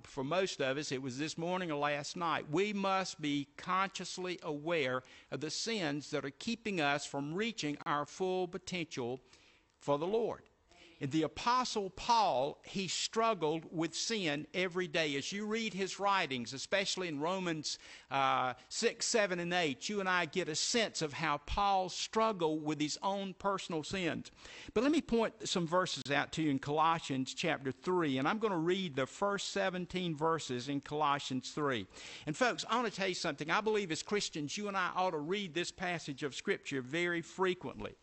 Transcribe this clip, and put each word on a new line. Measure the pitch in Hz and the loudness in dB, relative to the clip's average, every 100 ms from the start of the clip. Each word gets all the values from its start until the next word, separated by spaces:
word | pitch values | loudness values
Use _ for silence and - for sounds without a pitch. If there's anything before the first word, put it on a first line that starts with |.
for | - 143 | -8 -4
most | 135 175 196 - | 0 2 0 0
of | 131 139 | 0 0
us, | 143 | -2
it | 131 | -4
was | 135 127 | -4 -4
this | 156 - | -4 -2
morning | 170 185 175 | -2 -2 -2
or | 143 | 0
last | 147 147 143 180 | 0 -2 -4 -2
night. | 170 143 147 | 0 0 2
We | 160 208 | 2 2
must | 202 196 190 180 - | 2 2 2 0 -2
be | 151 143 139 - | -2 0 -2 -8
consciously | 185 185 196 - 180 - 180 170 | -2 0 0 -2 -8 -6 -4 -4
aware | 175 147 156 170 127 127 - - - | -6 -4 0 2 2 0 -4 -16 -10
of | 143 | -6
the | 151 | -4
sins | - 220 220 156 147 - | -4 -2 0 0 -2 -2
that | 143 | -4
are | 135 | -4
keeping | - 226 233 220 185 | -6 -6 -4 -2 2
us | 143 143 | 2 2
from | - 139 143 | -2 -4 -2
reaching | 175 226 220 147 143 | 0 -2 -2 -4 -2
our | 165 147 147 | 0 0 -2
full | - 185 185 180 | -2 0 0 -2
potential | 180 - 185 160 - 120 131 - - - _ _ _ | -4 -6 -6 -4 -4 -4 -4 -10 -20 -20 _ _ _
for | - 143 | 0 2
the | 175 | 2
Lord. | 226 202 - - _ _ - - - | 0 0 -4 -12 _ _ -20 -20 -6
And | 143 | 0
the | 160 | 2
Apostle | 151 - 240 247 247 220 190 | 2 2 2 4 2 -2 -4
Paul, | - - 233 190 127 143 - | -2 4 6 6 4 2 -2
he | - 202 180 | -6 -4 -2
struggled | - - 220 226 196 151 160 - | -2 -2 2 2 4 2 0 -2
with | 165 165 | -2 -2
sin | - - 220 170 147 151 | -2 -2 0 0 -2 -2
every | 190 185 175 180 | -2 0 0 0
day. | 165 151 139 | 2 2 0
As | - | -2
you | 202 214 | -4 -2
read | 226 220 | -2 -2
his | 185 185 - | -2 -4 0
writings, | 202 196 160 127 113 | 2 4 2 -2 -4
especially | 131 - 196 190 185 180 | -8 0 0 2 0 -2
in | 139 | -2
Romans, | 160 190 180 156 - - - - - | 0 0 -2 -2 -4 -8 -10 -18 -2
uh, | 135 135 127 127 123 - | 2 4 4 2 -2 -8
six, | - 220 - - | 0 0 0 2
seven, | 233 202 175 | 4 4 2
and | 175 | 0
eight, | 180 160 123 - | 2 2 0 -4
you | 208 | -2
and | 185 | 2
I | 180 170 | 2 2
get | 185 151 | 0 -2
a | |
sense | 156 - 240 202 - | 0 2 2 2 0
of | 156 | -4
how | 131 160 147 | -2 0 0
Paul | - - 202 190 185 | 0 2 4 4 2
struggled | - - 220 220 190 160 156 | -4 -2 2 2 4 2 2
with | 151 147 | 0 0
his | 147 - | 0 -2
own | 196 196 190 | -2 -2 -4
personal | 175 196 190 - 160 | -2 0 0 0 -4
sins. | 147 196 170 120 - - - - - | -2 -2 0 -2 -6 -16 -18 -16 -2
But | 208 | 2
let | 269 | 4
me | 311 | 4
point | - 226 208 - - | 4 2 2 0 -2
some | 185 165 | 0 4
verses | 180 180 143 131 | 4 2 -2 0
out | 143 135 | 2 2
to | - | 0
you | 156 | 2
in | 135 | 2
Colossians | 143 151 160 165 - 135 127 | 2 4 4 4 0 -2 -2
chapter | - 170 139 135 | -2 0 0 -2
three, | - 185 180 156 131 | -4 0 2 2 2
and | 147 | 2
I'm | 214 | 2
gonna | 214 175 | 2 2
read | 165 190 180 | 2 2 0
the | 131 131 | -2 -2
first | - 202 202 - | 0 0 0 -2
seventeen | 202 190 180 175 185 175 | 0 0 -2 -4 -2 -2
verses | 147 156 156 - 123 131 | 0 2 2 0 -4 -2
in | 143 | -4
Colossians | - 151 147 143 - 127 - | -2 0 2 2 0 -4 -4
three. | - 143 120 92 - - - - | -2 0 0 -4 -12 -16 -10 -6
And | 151 | 0
folks, | 247 160 - | 2 0 0
I | 226 | 0
wanna | 226 | 0
tell | - 190 | -2 -2
you | |
something. | 175 170 139 156 | -2 -2 -4 0
I | 190 | 0
believe | 208 214 190 | 2 0 0
as | 156 | -4
Christians, | - 208 - 165 147 208 | -2 -2 -2 -4 -4 -4
you | 208 | -4
and | 196 | -2
I | 175 | 0
ought | 180 185 | 0 0
to | 160 | 0
read | 147 208 190 | -2 -2 -2
this | 160 165 | -4 -4
passage | - 185 165 - 135 | -4 -4 -4 -6 -4
of | 147 | -4
Scripture | - - 190 - 135 | -4 -2 -4 -2 -4
very | 127 165 175 170 | -2 0 0 0
frequently | 165 - 185 180 127 101 98 - | -4 0 0 0 -6 -8 -10 -10